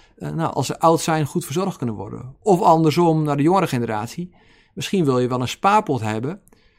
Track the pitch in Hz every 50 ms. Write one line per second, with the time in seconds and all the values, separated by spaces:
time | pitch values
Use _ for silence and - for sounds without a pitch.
0 | _ _ _ - - 147 151 160 160 120 - - 120 - - - - 165 165 151
1 | - 175 160 156 147 - - 180 - - 139 180 196 190 - - 135 117 107 98
2 | 98 110 120 113 120 127 - _ - 214 185 170 220 180 160 165 160 156 139 175
3 | 175 165 160 156 151 147 143 143 139 165 190 196 170 - 139 120 117 113 110 104
4 | 113 117 - 175 175 180 - _ _ _ _ _ _ _ _ 180 - - 202 190
5 | 160 135 127 123 127 120 127 123 127 - - - - 196 208 214 208 - 139 113
6 | 110 107 107 110 123 143 196 - _ _ _ _ _ _ _